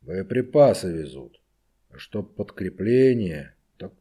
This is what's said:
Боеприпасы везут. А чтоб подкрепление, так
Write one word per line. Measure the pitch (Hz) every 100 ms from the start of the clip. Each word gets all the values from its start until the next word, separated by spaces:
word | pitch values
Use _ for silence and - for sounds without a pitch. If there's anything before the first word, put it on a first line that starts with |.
Боеприпасы | - 92 95 120 123 147 139 95 92
везут. | 82 73 67 62 _ _ _ _ _ _
А | -
чтоб | - 107 98
подкрепление, | - 101 - 92 - 101 123 131 120 95 76 69 _ _ _
так | 95 _